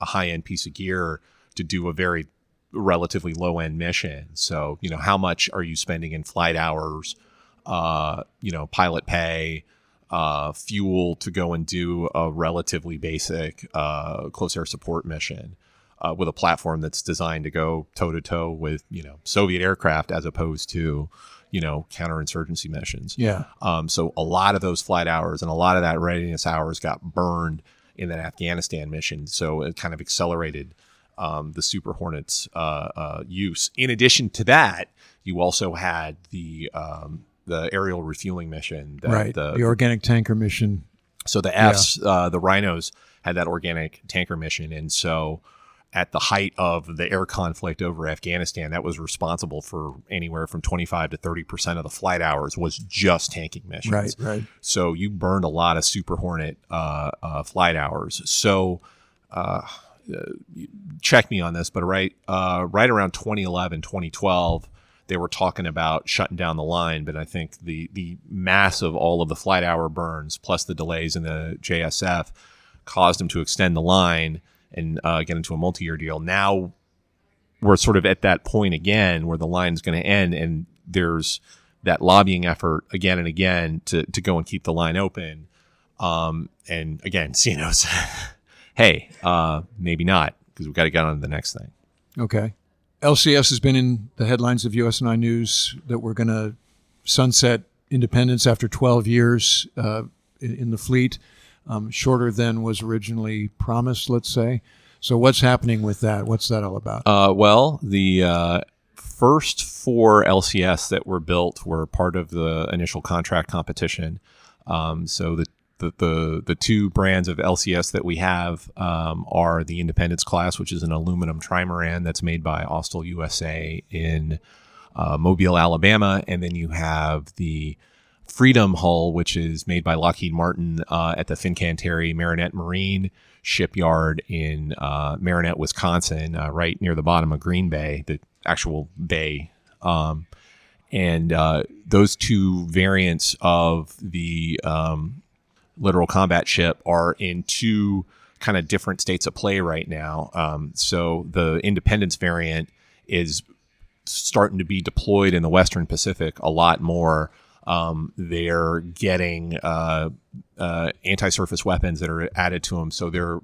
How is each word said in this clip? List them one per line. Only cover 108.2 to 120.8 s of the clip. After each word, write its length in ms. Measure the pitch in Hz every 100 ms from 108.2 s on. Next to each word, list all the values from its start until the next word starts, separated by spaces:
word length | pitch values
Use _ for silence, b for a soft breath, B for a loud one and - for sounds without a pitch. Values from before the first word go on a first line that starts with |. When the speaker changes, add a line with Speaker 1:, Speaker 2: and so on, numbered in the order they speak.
Speaker 1:
uh, 380 | 90 87 85 87 - _ _ -
first 680 | - - 123 151 - -
four 640 | - - - 117 110 107 -
L 160 | 95
C 220 | 92 101
S 260 | 92 87 -
that 180 | 92 -
were 120 | 92
built 460 | 80 87 87 - 82
were 200 | 82 80
part 300 | - 90 90
of 160 | 82
the 360 | 85 80 80 80
initial 280 | 87 85 85
contract 480 | - 87 85 87 -
competition. 680 | 87 - 80 85 - 80 90 b b b b -
Um, 400 | 82 80 82 85
so 280 | - 82 82
the, 100 | 80 _ _ _
the, 160 | 82 -
the, 460 | 85 80 80 80 -
the 100 | 85
two 340 | - 110 101
brands 380 | - 95 92 90
of 120 | 82
L 160 | 92 87
C 200 | - 87
S 160 | -
that 120 | -
we 120 | 87 82
have, 540 | 92 87 87 82 - -
um, 500 | 90 82 80 82 -
are 320 | 82 85 82
the 160 | 78 85
Independence 440 | 82 - 87 85
class, 340 | - 87 90 -
which 140 | -
is 100 | 87